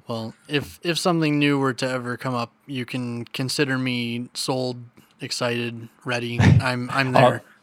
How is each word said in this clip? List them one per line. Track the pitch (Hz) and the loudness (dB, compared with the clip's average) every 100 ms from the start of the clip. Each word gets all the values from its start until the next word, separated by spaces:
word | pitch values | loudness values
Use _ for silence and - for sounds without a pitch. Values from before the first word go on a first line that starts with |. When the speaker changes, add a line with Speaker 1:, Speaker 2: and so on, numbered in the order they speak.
| - | -6
Speaker 1:
Well, | 113 113 - - | -6 -8 -12 -4
if, | 143 - - | -4 -4 -6
if | 175 156 | -4 0
something | 190 165 156 147 | 2 2 2 4
new | 147 143 | 4 4
were | 135 | 0
to | 123 131 | 0 -2
ever | 127 123 120 | -2 -6 -6
come | 131 123 | -4 -4
up, | 117 _ - | -4 _ -10
you | 131 120 | -8 -6
can | 131 120 117 113 | -6 -6 -6 -8
consider | - 131 - 139 131 | -6 -2 0 0 0
me | 127 123 117 120 123 | 0 -2 -2 -4 -6
sold, | - - 131 127 123 120 - - - | -6 -4 -2 -2 -6 -12 -20 -20 -14
excited, | 127 - 123 120 120 117 117 _ - | -10 -4 -2 -2 -4 -8 -14 _ -6
ready. | 120 120 120 | -4 -2 4
Speaker 2:
<laughs> | |
Speaker 1:
I'm, | - - 127 123 123 | 6 6 4 -2 -2
I'm | 135 131 123 | 0 4 6
Speaker 2:
I'll, | 123 | 6
Speaker 1:
there. | 113 - _ | 4 -6 _